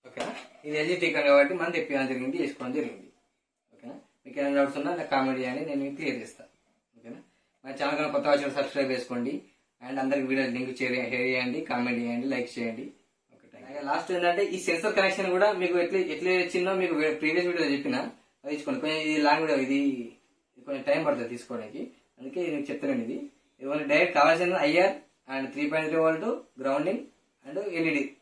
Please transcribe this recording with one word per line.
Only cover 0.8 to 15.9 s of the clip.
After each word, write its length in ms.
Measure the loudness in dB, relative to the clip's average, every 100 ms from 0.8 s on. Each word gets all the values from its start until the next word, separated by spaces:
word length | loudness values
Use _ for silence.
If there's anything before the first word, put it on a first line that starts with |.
| 0 0
టీకాన్ 300 | 2 2 6
కాబట్టి 260 | 8 6
మనం 180 | 2 -2
తెప్పించడం 360 | -2 -2 -2 -2
జరిగింది, 300 | -2 -4 -2
వేసుకోవడం 360 | -4 -4 -4
జరిగింది. 340 | -4 -4 -8 -20 _ _ _ _ _ _
ఓకేనా, 260 | _ -18 -18 _ _
మీకు 180 | -12 -2
ఏమైనా 180 | 2 4
డౌట్స్ 220 | 2 2
ఉన్నా 140 | -2
నాకు 160 | -4 0
కామెంట్ 300 | 2 2 0
చేయండి, 240 | -2 -4 -4
నేను 160 | -4
మీకు 140 | -4 -4
క్లియర్ 240 | -4 -6
చేస్తాను. 320 | -10 -16 -20 _ _ _ _ _
ఓకేనా, 240 | -18 -18 _ _ _ _ -14
మన 80 |
ఛానల్ 240 | -4 -2 0
కనుక 140 | 0
కొత్తగా 220 | 2 4
వచ్చిన 180 | 4 4
సబ్స్క్రైబ్ 380 | -2 -2 0 0
చేసుకోండి. 420 | 0 -2 -4 -2 -4 -10 _ _ _
And 160 | -8 -2
అందరికి 280 | 0 0 2
వీడియో 180 | 0 0
లింక్ 240 | -2 -6
షేర్, 220 | -4 -2 -2
షేర్ 180 | -2 -2
చేయండి, 360 | 0 0 -2 -4
కామెంట్ 360 | -2 -2 0 -2
చేయండి, 260 | -2 -2 -2
లైక్ 220 | -2 -4
చేయండి. 360 | -4 -6 -6 -12 -16 _ _ _
ఓకే, 160 | _ _
థాంక్యూ. 200 | -20 -14
అలాగే 180 | -8
లాస్ట్ 260 | -2 -2 0
ఏంటంటే 320 | 0 2 2 0
ఈ 120 | 0
సెన్సార్ 360 | -2 0 2 2
కనెక్షన్ 340 | 2 2 0
కూడా 180 | 4 4
మీకు 220 | 4 0 2
ఎట్లా, 220 | 2